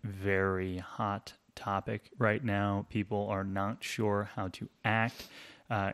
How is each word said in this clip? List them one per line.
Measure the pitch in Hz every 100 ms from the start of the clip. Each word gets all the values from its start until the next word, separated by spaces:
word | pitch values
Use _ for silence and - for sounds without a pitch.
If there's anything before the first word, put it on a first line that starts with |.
very | 107 98 98 95 95 95 92 92
hot | 92 - 107 101 - - _ -
topic | - 98 - 110 - -
right | 113 107
now. | 120 101 101 101 -
People | 107 98 104 104
are | 98
not | 98 98 101 117
sure | - - 107 101 104 -
how | 92
to | - - -
act. | 110 110 117 - - - - - -
Uh, | 107 98